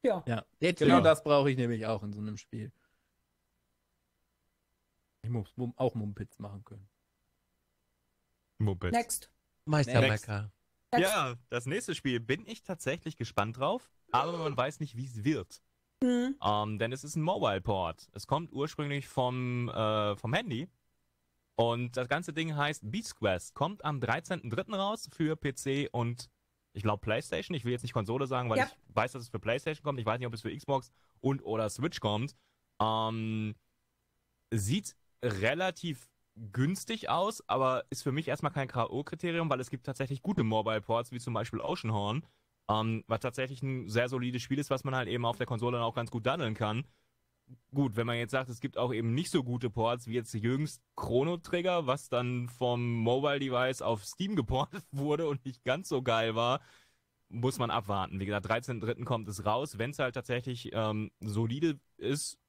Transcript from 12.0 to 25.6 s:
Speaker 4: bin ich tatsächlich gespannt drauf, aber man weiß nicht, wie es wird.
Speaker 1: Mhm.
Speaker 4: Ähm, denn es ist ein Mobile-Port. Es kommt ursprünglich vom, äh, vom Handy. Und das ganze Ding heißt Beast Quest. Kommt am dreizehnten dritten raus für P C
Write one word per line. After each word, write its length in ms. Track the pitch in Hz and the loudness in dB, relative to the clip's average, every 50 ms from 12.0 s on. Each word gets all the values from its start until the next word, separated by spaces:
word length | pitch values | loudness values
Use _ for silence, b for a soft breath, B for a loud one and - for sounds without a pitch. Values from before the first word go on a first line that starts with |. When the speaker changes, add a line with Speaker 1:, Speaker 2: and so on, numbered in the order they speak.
| - 139 123 117 | 0 0 0 0
Speaker 4:
bin 260 | 117 107 135 175 220 | 0 0 -2 -2 -2
ich 180 | - 226 - _ | -12 -14 -12 _
tatsächlich 520 | - 185 - - 131 139 - - 160 151 | -8 -8 -4 -2 -4 -4 -2 -6 -10 -6
gespannt 420 | _ 120 - - - 101 107 113 | _ -8 -2 0 0 0 0 -2
drauf, 340 | 123 135 156 208 254 - _ _ _ _ _ | 0 0 0 0 0 -4 _ _ _ _ _
aber 260 | - 123 139 165 175 | 2 2 4 4 0
man 180 | 170 160 156 143 | -2 -2 -2 2
weiß 240 | 120 127 143 151 - | 2 0 0 0 -4
nicht, 180 | 156 135 113 | -8 -6 -6
wie 80 | 117 131 | -8 -8
es 180 | 135 120 110 101 | -6 -6 0 2
wird. 380 | 143 160 120 90 _ - - _ _ _ _ _ _ _ _ | 2 2 2 -2 _ -12 -20 _ _ _ _ _ _ _ _
Speaker 1:
Mhm. 360 | 262 247 247 240 247 262 277 - - | 2 4 4 4 2 0 -2 0 2
Speaker 4:
Ähm, 360 | 104 104 104 107 104 107 101 | 2 2 2 2 0 0 -2
denn 120 | 113 117 | -2 -2
es 120 | 127 135 - | -2 -6 -8
ist 120 | 151 - | -4 -2
ein 80 | 165 151 | 0 2
Mobile-Port. 840 | 165 196 - 170 113 98 95 90 - 104 95 90 82 82 - - _ _ | 2 2 4 2 2 2 2 0 0 0 0 0 -2 -4 -8 -16 _ _
Es 140 | 104 - | -14 -2
kommt 240 | - 139 151 170 160 | 0 0 0 0 -4
ursprünglich 560 | - 131 143 151 - - 147 143 143 143 127 | -4 -4 -4 -4 -2 -6 -4 -2 -2 -4 -6
vom, 640 | - - - 127 123 127 127 127 123 123 123 123 113 | -4 0 0 2 2 2 0 -2 -2 0 -2 -2 -2
äh, 460 | - - 110 107 107 107 104 104 101 | 0 0 2 2 2 2 2 0 0
vom 160 | - - 110 127 | -2 -2 0 0
Handy. 360 | 190 247 208 123 113 160 - _ _ _ _ _ _ _ _ _ _ _ _ _ _ _ _ _ | 0 0 -2 -4 -6 -6 -8 _ _ _ _ _ _ _ _ _ _ _ _ _ _ _ _ _
Und 400 | - 117 117 117 117 123 120 123 | 2 2 2 2 0 -4 -4 -2
das 140 | 127 127 123 | -4 0 0
ganze 240 | 143 160 175 - 147 | 0 -2 -2 -4 -4
Ding 220 | 160 160 165 151 | -4 -4 -2 0
heißt 360 | 147 143 147 151 - - 107 | 0 0 0 -2 -4 -8 -6
Beast 240 | 113 208 220 - - | -6 -6 -6 -8 -8
Quest. 380 | _ 110 101 92 87 - - _ | _ 2 2 2 2 -2 -10 _
Kommt 320 | - 139 170 208 - - | -2 -2 -2 -2 -4 -4
am 160 | 151 147 135 | -4 -2 -2
dreizehnten 480 | 120 110 117 156 - - 190 160 - 113 | 0 0 0 -2 -2 -6 -6 -6 -4 -4
dritten 240 | 104 147 190 - 220 | -4 -4 -4 -4 -4
raus 340 | 190 196 202 220 - - - - | -2 -2 -2 -4 -6 -8 -16 -4
für 240 | - 165 151 160 | 0 0 0 0
P 160 | 156 - 143 127 | 0 -2 -4 -4
C 340 | - | -2